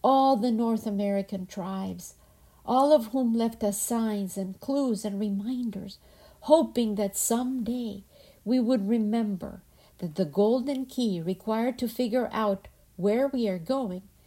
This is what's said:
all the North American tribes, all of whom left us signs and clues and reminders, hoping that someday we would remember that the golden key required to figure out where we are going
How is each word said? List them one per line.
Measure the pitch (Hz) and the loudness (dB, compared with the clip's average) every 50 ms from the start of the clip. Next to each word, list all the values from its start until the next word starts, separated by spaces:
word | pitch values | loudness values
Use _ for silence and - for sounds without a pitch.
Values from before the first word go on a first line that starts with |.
all | - 247 269 269 269 269 269 214 | 4 4 6 6 6 6 4 4
the | 214 247 | 2 0
North | 226 220 233 226 226 220 - 226 | 2 2 2 0 0 0 -2 -4
American | 208 196 202 202 202 196 196 196 - 190 185 | -2 -2 0 0 0 -2 -2 -4 -6 -8 -8
tribes, | 185 - 208 180 190 190 190 190 190 185 180 175 - - _ - - _ _ - - _ _ _ | -8 -8 -8 -6 -6 -6 -6 -6 -6 -8 -10 -12 -16 -20 _ -20 -20 _ _ -20 -20 _ _ _
all | - 240 254 277 285 311 | 0 4 4 6 6 6
of | 294 226 220 | 6 4 2
whom | - 269 254 233 226 | -2 0 0 2 2
left | 233 226 233 226 - | 2 0 0 -2 0
us | 226 208 202 202 | -2 -2 -2 -2
signs | - - 233 233 226 220 214 202 202 185 - 202 | -4 -2 0 0 0 0 0 -2 -4 -6 -6 -6
and | 190 185 190 - | -6 -6 -8 -10
clues | - - 269 285 277 254 226 196 - | -6 -2 0 0 0 0 0 -2 -4
and | 214 202 196 | -6 -4 -2
reminders, | 214 214 202 196 202 226 262 247 247 226 196 196 - 202 - - _ - - - - - - _ | -2 -2 -2 -2 -2 -4 -4 -4 -4 -4 -6 -8 -10 -12 -16 -18 _ -20 -20 -20 -20 -20 -20 _
hoping | - - 302 330 302 226 - 247 233 220 208 | 4 6 6 6 6 2 0 0 0 0 0
that | 196 208 196 - - | 0 -2 -2 -2 -2
someday | - - 226 233 247 254 262 254 226 220 240 247 240 220 196 196 - _ _ - - - - _ _ | 0 0 0 0 0 -2 -2 -4 -4 -4 -4 -4 -4 -6 -8 -10 -14 _ _ -20 -20 -20 -20 _ _
we | 196 247 254 | 0 2 2
would | 240 220 262 226 196 196 | 4 4 2 2 2 2
remember | 233 233 214 208 214 233 226 208 202 180 - - - - - - _ - - - - _ | 2 2 2 2 0 0 0 -2 -2 -4 -6 -10 -14 -16 -20 -20 _ -20 -20 -20 -14 _
that | 185 170 151 | -10 -8 -2
the | 185 185 | -2 -2
golden | 147 143 175 202 214 233 262 233 277 277 262 269 | -2 2 2 4 4 4 2 0 -2 -4 -4 -4
key | 254 - - 247 220 190 170 | -6 -4 -2 0 0 0 -2
required | 160 170 190 185 - 226 220 220 233 254 247 - | -2 -4 -6 -4 -4 -4 -2 0 0 -2 -2 -2
to | 247 226 | -6 -6
figure | - - 254 226 202 254 240 - | -2 -2 -2 0 0 0 -2 -2
out | - 214 220 208 196 196 - - - _ _ _ _ | -2 -2 0 0 0 -2 -4 -18 -20 _ _ _ _
where | - 175 202 208 233 269 277 | -2 0 2 2 2 0 0
we | 269 254 233 208 | 0 0 0 0
are | 185 180 | -2 -4
going | 165 - 262 269 262 202 180 185 - - _ _ _ | -4 -2 -2 -2 -2 -4 -6 -8 -12 -16 _ _ _